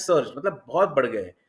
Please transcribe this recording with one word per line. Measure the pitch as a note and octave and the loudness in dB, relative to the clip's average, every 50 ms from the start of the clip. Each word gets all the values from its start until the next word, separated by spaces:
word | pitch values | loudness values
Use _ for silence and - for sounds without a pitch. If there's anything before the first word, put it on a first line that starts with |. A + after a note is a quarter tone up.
| - - | 0 2
surged," | F3 D3 B2 G#2+ - | 2 2 2 0 -6
मतलब | C#3+ - G3 D#3+ C3 - | -6 -6 -6 -6 -6 -10
बहुत | - C3 E3+ G3 - | -4 2 2 2 2
बढ़ | D3 C#3 B2+ | 2 2 0
गए | A#2 A2 G#2 | 0 -2 -4
हैं, | F#2 F2+ - _ _ | -6 -8 -12 _ _